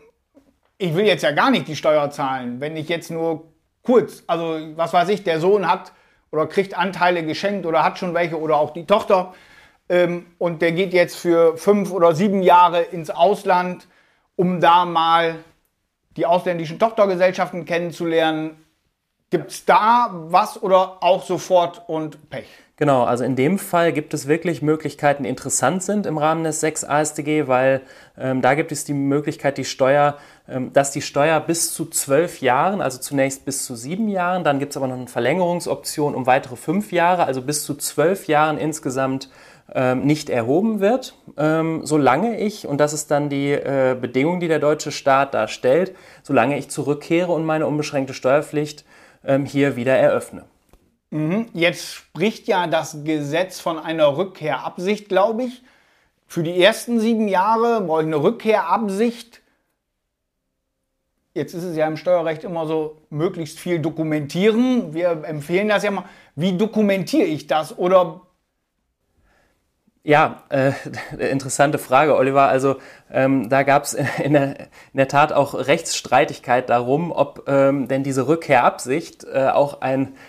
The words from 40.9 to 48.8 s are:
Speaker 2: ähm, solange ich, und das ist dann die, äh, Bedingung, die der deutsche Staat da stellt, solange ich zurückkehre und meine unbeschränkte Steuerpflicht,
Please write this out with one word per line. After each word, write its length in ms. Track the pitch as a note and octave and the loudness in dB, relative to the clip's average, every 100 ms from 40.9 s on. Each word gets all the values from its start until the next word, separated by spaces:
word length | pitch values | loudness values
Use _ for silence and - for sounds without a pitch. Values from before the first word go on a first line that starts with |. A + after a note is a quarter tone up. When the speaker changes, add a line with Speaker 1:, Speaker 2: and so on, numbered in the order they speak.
| C4 - - - - | 0 -4 -18 -14 -4
Speaker 2:
ähm, 440 | D3+ D#3+ D#3+ D#3+ | 0 0 -2 -4
solange 560 | - D3+ C3 C3+ A3+ A3 | 0 2 4 2 0 -2
ich, 280 | G#3 G3+ - | -4 -6 -4
und 120 | C#3+ | 0
das 140 | D3 | 0
ist 180 | D3+ - | -2 -2
dann 180 | D3 C#3+ | -2 0
die, 220 | C#3 C#3+ | -2 -2
äh, 440 | C#3+ - C#3 C3 A#2+ | -2 -2 0 0 0
Bedingung, 400 | A#2+ B2+ D3+ F3+ | -2 0 0 0
die 80 | E3+ | -2
der 120 | D3+ | 0
deutsche 320 | D3 D3+ D3+ | 0 0 -4
Staat 440 | - C3+ C3+ C#3 A2+ | -4 2 2 2 0
da 120 | G#2+ | -2
stellt, 480 | - B2+ D3+ F#3 - - - | -2 2 2 0 -6 -20 -18
solange 340 | - C3 A#2+ C#3+ | 0 2 2 0
ich 140 | - | -6
zurückkehre 600 | - C3+ D3 - E3 F3+ | -6 -4 -4 0 0 0
und 140 | D#3+ D#3+ | -2 -2
meine 220 | D#3 C3 | -2 -2
unbeschränkte 480 | D3+ D3+ C#3+ C3+ B2+ | -2 -4 -4 -6 -4
Steuerpflicht, 720 | B2+ C#3+ D3+ D3 D3+ - | 0 0 0 -4 -6 -8